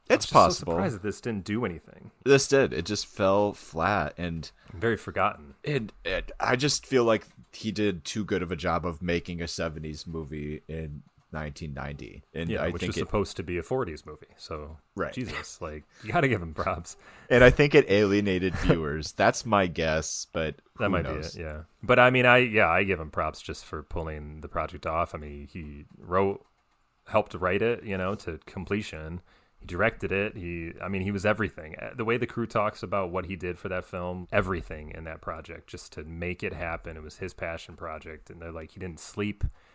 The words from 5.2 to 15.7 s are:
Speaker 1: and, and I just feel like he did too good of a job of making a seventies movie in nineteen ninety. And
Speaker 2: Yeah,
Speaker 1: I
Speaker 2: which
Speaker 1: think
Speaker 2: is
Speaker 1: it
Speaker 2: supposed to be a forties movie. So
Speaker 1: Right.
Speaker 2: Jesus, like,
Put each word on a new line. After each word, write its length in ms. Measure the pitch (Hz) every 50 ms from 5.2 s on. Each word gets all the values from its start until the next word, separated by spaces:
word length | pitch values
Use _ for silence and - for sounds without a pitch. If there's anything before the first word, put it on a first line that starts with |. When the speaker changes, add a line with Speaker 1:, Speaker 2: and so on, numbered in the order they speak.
| 95 104 - - 76 71 - - -
Speaker 1:
and, 280 | 147 147 131 110 92 - - -
and 260 | 90 92 87 - - - -
I 160 | - - 127
just 300 | 123 139 147 - - -
feel 180 | - 135 127 120
like 220 | 113 113 107 - - _ - - _ -
he 200 | - - 110 92
did 320 | 104 107 104 92 80 -
too 200 | - - 110 101
good 180 | 82 107 90 90
of 100 | 85 92
a 40 |
job 280 | 78 90 87 82 85 78
of 140 | 90 82 78 90
making 380 | 87 85 87 - - 87 82 82
a 60 | 82
seventies 580 | - - 85 82 76 78 78 78 78 76 -
movie 560 | 87 80 80 78 67 78 76 73 76 76 73 - -
in 340 | 80 80 80 73 73 69 - _ _ _ _ _ -
nineteen 400 | 78 76 76 71 - 85 76 69
ninety. 500 | 67 67 71 71 69 65 52 50 - - _ -
And 160 | 76 82 82
Speaker 2:
Yeah, 120 | 110 - 73
Speaker 1:
I 60 | 85
Speaker 2:
which 120 | 85 87
Speaker 1:
think 100 | 92 98
Speaker 2:
is 60 | - 87
Speaker 1:
it 20 |
Speaker 2:
supposed 380 | - - - 104 95 - - -
to 40 | 92
be 140 | 90 87
a 60 | 85 82
forties 420 | - 131 131 123 87 78 71 -
movie. 220 | 78 76 - - - _
So 400 | - - - 87 76 76 76 78 - _ _ _
Speaker 1:
Right. 200 | 98 87 - -
Speaker 2:
Jesus, 480 | - 120 98 - - - - - - 87
like, 220 | 80